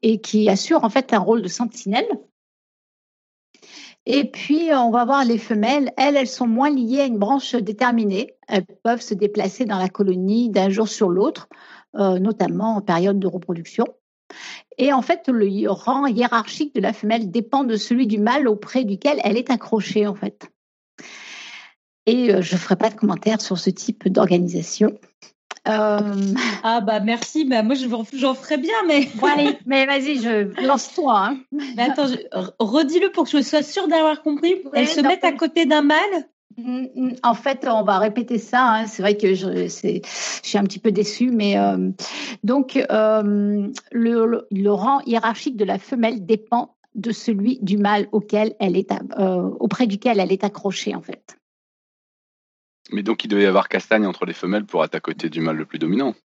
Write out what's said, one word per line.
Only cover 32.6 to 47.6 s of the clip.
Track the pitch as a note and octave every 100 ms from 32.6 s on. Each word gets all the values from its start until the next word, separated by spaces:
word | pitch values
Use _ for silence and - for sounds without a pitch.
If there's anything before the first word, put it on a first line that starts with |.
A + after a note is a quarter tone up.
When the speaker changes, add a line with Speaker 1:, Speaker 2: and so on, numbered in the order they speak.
| A3+ C4 D4 E4+ F#4+
Speaker 2:
pour | F#4
que | C#4+
je | D4
sois | - D4+
sûre | D4 - F4+
d'avoir | D#4+ D#4 D4+
compris. | D#4 D4 E4 F#4+
Speaker 1:
Ouais, | C#4
Speaker 2:
Elles | C#4+ C#4
se | D#4+
Speaker 1:
non, | C4+
Speaker 2:
mettent | F4+
à | F4
Speaker 1:
mais | D#4
Speaker 2:
côté | E4 - D#4+
d'un | D4+
mâle ? | D4 D4+ G4+ F#4 - _ _ G#3
Speaker 1:
Mm, | A#3+ B3+ C4
mm. | - B3+ A#3+
En | A#3+ A3+
fait, | C#4+ C4+ C4+
on | A3
va | G#3 F#3+
répéter | G#3+ G#3+ A#3 A#3+
ça, | - B3 B3+
hein. | A3 A3
C'est | -
vrai | G3 G#3
que | G3 F#3+
je, | F#3 F3+ F3
c'est, | - F#3+ F3 - - - -
je | -
suis | G#3
un | G3
petit | F#3+
peu | A3+
déçue, | G3 G#3 - B3
mais, | A#3 G#3 G3+
euh, | G3+ F#3+ F#3 - - - - A3+
donc, | G3+ C4+ C4 C4+ -
euh, | A3 G#3+ G#3+ G#3 G#3 G3+ G#3 G3+ - -
le, | A#3 A3+ A#3 A3+
le, | A#3 -
le | G3 G3+
rang | G3+ G#3+ C#4 C#4
hiérarchique | A3+ A3 G#3+ - A#3+
de |
la | G3 F#3+
femelle | - B3+ A3+ A#3+ F3
dépend | A3 - A#3+ C#4 _ _ -
de | G#3
celui | A3 - G3+ G#3 C4